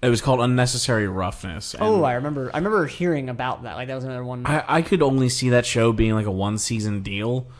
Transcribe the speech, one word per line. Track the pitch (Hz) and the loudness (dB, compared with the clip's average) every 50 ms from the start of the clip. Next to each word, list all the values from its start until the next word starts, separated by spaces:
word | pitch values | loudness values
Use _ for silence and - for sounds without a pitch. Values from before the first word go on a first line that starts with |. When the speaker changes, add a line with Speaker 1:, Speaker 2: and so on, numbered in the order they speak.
Speaker 1:
it | - 127 | 2 2
was | 120 110 | 2 2
called | - 143 131 127 | 2 2 2 2
Unnecessary | 120 123 123 123 123 123 123 123 - - 123 110 104 98 | 2 2 2 2 2 2 0 -2 0 0 0 2 0 0
Roughness. | 92 95 92 90 - - - 95 82 76 - - - - | -2 -2 -4 -4 -4 -6 -10 -10 -10 -10 -10 -10 -6 -2
Speaker 2:
Oh, | 208 220 220 196 | 0 2 2 4
Speaker 1:
And | 156 | 2
Speaker 2:
I | 131 123 | 2 0
remember, | 123 135 147 151 143 131 127 - | -2 -4 -4 -4 -4 -6 -4 -4
I | 151 | -2
remember | 165 202 220 208 160 135 | -2 0 2 2 0 0
hearing | - - 175 180 165 143 135 127 | -2 -2 0 0 0 0 -2 -4
about | 123 117 127 127 120 - 120 | -6 -4 -4 -4 -6 -6 -8
that. | 113 85 | -10 -10
Like, | 92 127 127 | -8 -8 -8
that | 131 | -8
was | 131 123 | -8 -6
another | 131 127 123 127 | -8 -8 -8 -8
one. | 123 127 123 123 | -8 -8 -4 -2
Speaker 1:
I, | 135 147 156 - - | -2 0 0 0 2
I | 143 165 | 2 0
could | 165 - 202 180 | 2 2 2 4
only | 151 139 135 135 131 127 | 4 4 4 4 4 2
see | 123 - 127 127 | 2 2 2 4
that | 123 123 120 | 4 4 4
show | - - 120 113 117 113 | 2 2 2 4 4 4
being, | 107 113 110 110 | 4 2 2 2
like, | 110 107 | 2 0
a | 104 | 0
one | 95 95 98 104 107 107 | -2 -2 -2 -2 -2 -2
season | - - 120 110 107 107 104 101 98 | -4 -4 -4 -2 -2 -2 -2 -4 -4
deal, | 101 101 101 104 113 123 127 123 - - - | -6 -6 -4 -2 -2 -2 -4 -4 -8 -12 -20